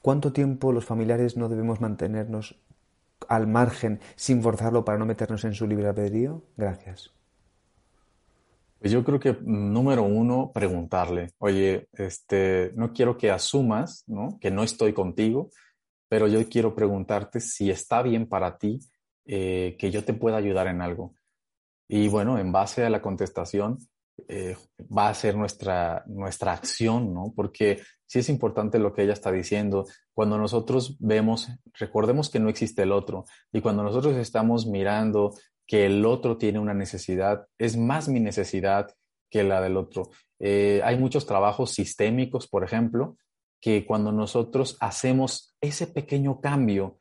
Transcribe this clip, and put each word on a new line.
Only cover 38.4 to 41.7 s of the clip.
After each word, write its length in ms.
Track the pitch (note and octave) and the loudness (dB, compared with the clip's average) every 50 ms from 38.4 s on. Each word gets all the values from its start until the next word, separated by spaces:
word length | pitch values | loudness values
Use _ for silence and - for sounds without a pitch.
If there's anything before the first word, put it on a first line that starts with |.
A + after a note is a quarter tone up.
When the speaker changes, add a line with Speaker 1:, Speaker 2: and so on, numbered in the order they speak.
| F#2+ - - F#2+ F2+ G2 G2 G2+ G2+ - _ _ _ _ _ _ _ _ | -4 -2 -4 -2 0 2 2 2 0 -4 _ _ _ _ _ _ _ _
Speaker 2:
que 120 | - G#2+ | 0 2
la 180 | G2+ G2 G2 F#2 | 2 4 2 2
del 160 | F#2 F#2+ F#2+ | 2 0 0
otro. 340 | F#2+ F#2 - - F#2+ F#2 - _ - _ _ _ _ | -2 -2 -4 -8 -10 -10 -10 _ -20 _ _ _ _
Eh, 420 | - G2+ G2+ G2+ G2+ G2+ G2+ G2+ - | 0 2 4 4 4 4 4 4 4
hay 140 | A#2 A#2+ B2+ | 2 2 2
muchos 280 | C3 C3 - G#2+ - | 0 2 0 -2 -2
trabajos 440 | - G#2 F#2+ G2+ G#2 G#2 - B2+ - | 2 2 2 2 2 2 0 -4 -4